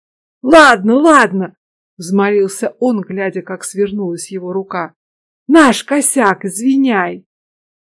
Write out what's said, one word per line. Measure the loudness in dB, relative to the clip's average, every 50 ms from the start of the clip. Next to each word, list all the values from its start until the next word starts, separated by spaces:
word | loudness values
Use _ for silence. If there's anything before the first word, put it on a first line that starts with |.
| _ _ _ _ _ _ _ _
«Ладно, | 0 4 6 6 6 6 4 2 2 0 2
ладно!» | 4 4 4 4 4 2 2 -2 -4 -6 -8 -10 _ _ _ _ _ _ _ _
взмолился | -16 -8 -2 0 0 0 2 2 0 0 -2 -4 -6 -8 -8 -4 _
он, | -2 -2 -2 -2
глядя, | -4 -6 -8 -6 -6 -6 -6 -8
как | -10 -10 -12 -12 -12
свернулась | -10 -6 -4 -4 -4 -4 -6 -6 -6 -8 -10 -10 -12
его | -12 -10 -10 -8
рука. | -8 -8 -8 -8 -8 -8 -8 -10 -12 _ _ _ _ _ _ _ _ _ _
«Наш | 2 4 6 6 4 2 0 -4
косяк, | -4 -2 -2 -2 -2 0 0 0 0 0 -2 -6
извиняй!» | -10 -8 -4 -2 0 0 2 0 0 0 -2 -2 -4 -8 -12 -16 _ _ _ _ _ _ _ _ _ _ _ _ _